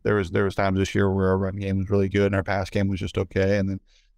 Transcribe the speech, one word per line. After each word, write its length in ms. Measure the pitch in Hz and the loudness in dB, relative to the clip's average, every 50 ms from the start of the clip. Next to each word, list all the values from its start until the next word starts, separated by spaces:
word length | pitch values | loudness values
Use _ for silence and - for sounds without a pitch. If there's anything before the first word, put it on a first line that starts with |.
| - | -2
There 120 | 110 107 | 0 0
was, 140 | 104 95 85 | 0 0 0
there 120 | 98 107 101 | 0 0 0
was 100 | 98 90 | 0 0
times 260 | - 101 98 95 95 | 0 0 0 2 2
this 140 | 98 - - | 0 0 0
year 160 | 101 101 98 | 2 2 2
where 200 | 95 98 95 95 | 2 2 2 2
our 80 | 95 95 | 2 0
run 180 | 98 95 92 | 0 -4 -6
game 220 | 101 101 98 95 98 | -6 -4 -2 -2 -2
was 120 | 95 98 | -2 0
really 200 | 107 101 98 95 | 0 0 0 2
good 160 | 98 101 101 | 2 2 2
and 100 | 98 104 | 2 2
our 80 | 98 92 | 0 0
pass 260 | - 95 98 95 - | 0 -2 -2 -2 -2
game 200 | - 104 98 98 | -2 -2 0 0
was 100 | 98 90 | -2 -2
just 180 | 98 - - 104 | -6 -6 -4 -4
okay, 400 | 98 - - 104 95 95 101 104 | -4 -2 0 0 0 2 2 0
and 120 | 95 98 | 0 -2
then 100 | 98 95 - _ _ _ _ _ _ | -4 -6 -10 _ _ _ _ _ _